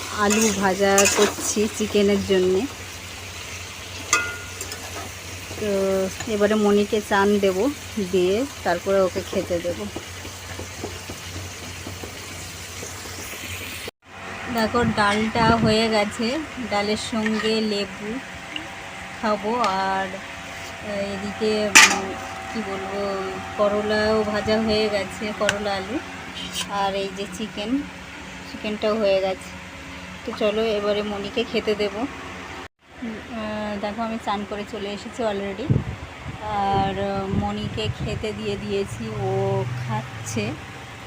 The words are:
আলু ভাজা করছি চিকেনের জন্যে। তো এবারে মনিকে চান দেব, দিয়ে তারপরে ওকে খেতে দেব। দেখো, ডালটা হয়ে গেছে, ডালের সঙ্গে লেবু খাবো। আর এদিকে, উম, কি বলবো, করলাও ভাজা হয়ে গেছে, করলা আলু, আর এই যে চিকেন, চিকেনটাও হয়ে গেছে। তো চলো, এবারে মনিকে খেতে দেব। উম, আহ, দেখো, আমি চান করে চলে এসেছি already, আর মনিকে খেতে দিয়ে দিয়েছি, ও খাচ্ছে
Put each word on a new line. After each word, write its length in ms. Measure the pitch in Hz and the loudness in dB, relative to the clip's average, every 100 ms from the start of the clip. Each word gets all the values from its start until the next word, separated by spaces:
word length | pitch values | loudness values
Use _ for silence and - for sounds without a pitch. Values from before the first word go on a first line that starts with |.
| - - | -6 2
আলু 260 | 208 214 220 196 | 4 6 4 4
ভাজা 320 | 196 190 196 196 196 - | 4 6 6 8 6 6
করছি 440 | 202 - - 214 214 - | 4 4 -2 2 0 0
চিকেনের 440 | 208 208 202 202 196 | 2 4 6 4 4
জন্যে। 340 | 190 185 185 277 - - - - - - - - - - - - - - - - - - - - - - - - - - - - - | 4 6 4 2 -4 -12 -12 -12 -12 -10 -10 -10 -10 -10 -12 -12 -10 0 0 0 -4 -10 -10 -10 -10 -10 -8 -10 -10 -12 -10 -10 -4
তো 120 | 214 196 190 190 190 - - | 0 2 4 4 2 -2 -2
এবারে 280 | 214 208 214 | 4 6 6
মনিকে 440 | 202 202 202 220 202 | 6 6 6 2 4
চান 180 | 202 202 208 | 6 6 6
দেব, 180 | 196 185 254 294 - - 185 | 6 4 2 0 -4 -2 2
দিয়ে 240 | 185 180 202 285 - | 4 4 4 0 -2
তারপরে 340 | 196 175 196 196 | 0 0 4 4
ওকে 200 | 185 190 180 | 4 2 -2
খেতে 260 | 196 170 175 | -2 0 0
দেব। 200 | 175 185 208 - - - - - - - - - - - - - - - - - - - - - - - - - - - - - - - - - - - - - - - - - - - - - - | -2 -4 -6 -8 -10 -10 -12 -12 -10 -10 -10 -8 -8 -8 -10 -10 -10 -10 -10 -10 -10 -10 -10 -10 -10 -10 -12 -12 -12 -12 -12 -10 -10 -10 -10 -10 -10 -10 -8 -8 -8 -8 -10 -12 -16 -14 -10 -8 -4
দেখো, 260 | 233 220 240 226 214 | 0 2 2 2 4
ডালটা 480 | 202 208 220 240 226 226 | 4 4 2 4 6 6
হয়ে 220 | 220 214 226 | 6 6 4
গেছে, 380 | 220 208 - 226 302 294 254 220 | 4 2 0 -2 -2 -4 -6 -2
ডালের 300 | 202 208 214 - | 0 2 0 0
সঙ্গে 420 | 226 220 214 214 220 | 0 2 2 2 2
লেবু 480 | 220 202 196 190 208 254 - - - - - - - - - - | 2 0 -2 -6 -6 -6 -8 -10 -10 -10 -10 -10 -12 -12 -12 -4
খাবো। 360 | 220 208 208 247 214 190 | 0 0 2 2 2 2
আর 240 | 190 190 190 190 - - - - - - 214 202 202 | 2 0 0 -4 -10 -10 -10 -10 -10 -10 -6 -4 -2
এদিকে, 380 | 196 202 190 220 214 208 | -4 -4 0 2 2 6
উম, 420 | 196 196 185 190 - - - - | 8 8 6 -2 -6 -8 -8 -6
কি 120 | 226 196 | -6 -4
বলবো, 320 | 190 190 202 202 196 190 190 185 - | -4 -4 -2 -2 -2 -4 -6 -6 2
করলাও 580 | 208 208 208 214 214 220 | 4 4 2 2 4 4
ভাজা 320 | 208 208 208 220 | 2 0 2 2
হয়ে 240 | 220 214 214 | 4 4 2
গেছে, 360 | 202 196 185 214 208 | 2 -2 -4 -6 0
করলা 320 | 208 202 202 196 | 0 0 -2 -4
আলু, 200 | 190 269 - - - - 180 - 185 | -4 -6 -8 -10 -12 -10 -8 -6 -4
আর 200 | 202 196 196 | 0 0 0
এই 140 | 196 190 | -2 -4
যে 80 | 202 - | -8 -6
চিকেন, 340 | 214 - 208 277 294 - - - - - - | -6 -6 -2 -2 -2 -10 -14 -14 -14 -12 -12
চিকেনটাও 480 | - 214 214 214 220 | -8 -4 0 2 4
হয়ে 240 | 202 190 | 4 4
গেছে। 280 | 190 185 - - - - - - - - | 4 0 -6 -12 -12 -14 -12 -12 -12 -10
তো 80 | - 220 | -8 0
চলো, 220 | 214 214 226 208 | 2 2 2 2
এবারে 240 | 208 208 | 2 2
মনিকে 380 | 208 202 196 226 | 0 -2 -2 -2
খেতে 300 | - 226 208 208 | 0 0 2 2
দেব। 200 | 208 196 | 0 0
উম, 1200 | 277 - - - - - - - _ - 233 214 - | -4 -6 -12 -12 -12 -12 -14 -18 _ -8 -6 -6 -8
আহ, 420 | 233 214 214 208 208 | -6 -4 -4 -4 -2
দেখো, 200 | 208 208 | -4 -2
আমি 160 | 226 226 - | -2 -2 -2
চান 140 | 208 208 | -2 -2
করে 140 | 208 202 | -6 -6
চলে 180 | 208 202 202 | -6 -6 -6
এসেছি 220 | 226 208 | -8 -2
already, 420 | 226 202 196 196 285 - - - - - - - 214 208 | -2 0 -2 -2 0 2 0 -6 -10 -12 -10 -8 -4 0
আর 360 | 196 196 196 196 196 196 196 196 | 4 4 4 2 0 -2 0 2
মনিকে 440 | 202 208 208 226 214 - | 2 0 -4 -2 -4 -2
খেতে 300 | 214 208 220 | -4 -2 -4
দিয়ে 220 | 208 214 202 | -4 -4 -4
দিয়েছি, 480 | 208 196 196 - 220 214 | -2 -2 -2 -4 -6 -2
ও 80 | 190 190 196 196 190 - | 0 2 2 2 0 -2
খাচ্ছে 640 | - 220 226 - - - 208 311 - - - - | -2 -2 -4 -8 -6 -2 -2 -4 -10 -12 -14 -14